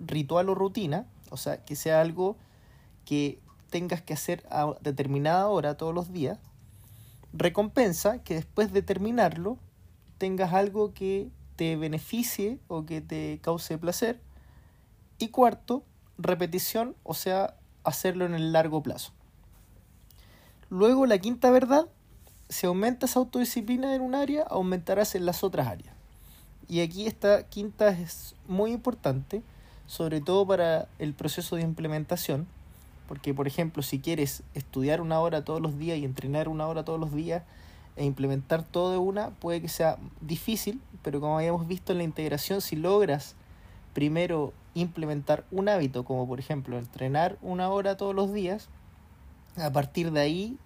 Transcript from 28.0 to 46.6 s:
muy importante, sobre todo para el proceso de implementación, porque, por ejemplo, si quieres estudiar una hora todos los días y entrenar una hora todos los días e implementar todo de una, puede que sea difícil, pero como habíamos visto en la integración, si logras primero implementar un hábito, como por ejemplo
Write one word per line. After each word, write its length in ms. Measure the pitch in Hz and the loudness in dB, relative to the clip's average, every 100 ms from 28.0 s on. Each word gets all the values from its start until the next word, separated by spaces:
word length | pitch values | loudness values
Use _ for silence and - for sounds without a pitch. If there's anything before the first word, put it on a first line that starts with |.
| 165 - - - - | -4 -12 -16 -16 -4
muy 240 | 185 220 | 0 0
importante, 720 | 233 254 240 143 135 135 208 - - - - - | 0 -2 -2 0 -2 -2 -8 -8 -20 -20 -20 -14
sobre 360 | - 165 156 | -4 -2 -2
todo 260 | 147 190 190 | 2 2 4
para 400 | 190 170 160 - - | 4 4 2 -2 -6
el 160 | 151 | -6
proceso 420 | 143 160 - 165 170 | -4 -4 -4 -4 -2
de 60 | |
implementación, 880 | 165 160 160 151 147 175 - 139 175 - - - - - - | -2 -2 -2 -2 -2 -4 -2 -4 -4 -12 -20 -20 -20 -20 -14
porque, 260 | 139 - | -8 -4
por 140 | 143 143 | -2 -2
ejemplo, 340 | 135 165 151 | 0 -2 -2
si 180 | 139 135 | -4 -4
quieres 440 | 135 160 139 - - | -2 0 -2 -4 -12
estudiar 480 | - - 131 135 160 | -12 -8 -2 0 0
una 180 | 165 160 | 2 2
hora 240 | 165 156 | 2 0
todos 160 | 143 160 | -2 -2
los 180 | 160 143 | -2 -2
días 180 | 160 160 | -4 -2
y 80 | 139 | -4
entrenar 420 | 131 135 147 160 | -4 -2 -2 -2
una 200 | 156 156 | -2 -2
hora 180 | 160 160 | -4 -4
todos 140 | 160 | -4
los 120 | 160 | -2
días 300 | 147 165 170 - - - - - - | -4 -2 -4 -6 -20 -20 -20 -16 -2
e 100 | 143 | -2
implementar 560 | 135 139 135 135 165 | 0 0 0 0 -2
todo 300 | 160 175 180 | 0 0 2
de 80 | 185 | 2
una, 320 | 185 202 214 | 0 -2 -4
puede 300 | - 170 170 | -6 -4 -4
que 60 | 165 | -4
sea 300 | - 160 - - - | 0 2 0 -6 -12
difícil, 580 | 151 165 - 220 - 247 - 185 | -6 -4 -2 -2 -2 -6 -10 -10
pero 180 | - 143 | -6 -2
como 200 | 151 156 | 0 2
habíamos 280 | 165 170 165 | 2 0 -2
visto 240 | 180 - | -6 -2
en 60 | 180 | -2
la 60 | |
integración, 580 | 170 151 156 143 - 196 | 0 -2 -2 -2 -2 -2
si 140 | - 156 | -2 -2
logras 600 | 170 202 190 143 - - - - - - - - | 4 4 4 2 -4 -18 -20 -20 -20 -20 -8 0
primero 580 | 147 160 175 160 143 - - 165 | 2 2 0 0 -2 -6 -10 -4
implementar 680 | 175 165 156 147 139 151 - | -4 -4 -4 -2 0 0 0
un 200 | 190 202 | -2 2
hábito, 360 | 202 139 127 127 | 2 2 -2 -4
como 220 | 131 127 | -2 -2
por 120 | 127 | -4
ejemplo 380 | 135 147 | -4 -6